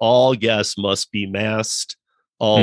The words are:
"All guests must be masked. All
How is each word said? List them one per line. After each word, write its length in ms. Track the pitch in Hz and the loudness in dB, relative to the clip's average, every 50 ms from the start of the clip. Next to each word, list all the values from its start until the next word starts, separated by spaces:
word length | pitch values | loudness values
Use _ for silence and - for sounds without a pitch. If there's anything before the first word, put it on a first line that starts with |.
"All 340 | 113 113 127 123 127 131 131 | 0 2 4 4 4 4 2
guests 420 | 104 107 113 110 104 104 - - | 0 0 0 0 0 -2 -4 -4
must 340 | 104 101 98 98 - - - | -4 -2 -2 -2 -2 -4 -6
be 140 | - 104 98 | -6 -8 -6
masked. 720 | 95 95 101 110 107 110 110 110 - - - - - - _ _ _ _ _ _ _ _ - | -6 -4 -4 -4 -2 -2 -4 -4 -4 -6 -8 -8 -10 -14 _ _ _ _ _ _ _ _ -2
All 200 | 117 107 107 107 | 0 4 4 4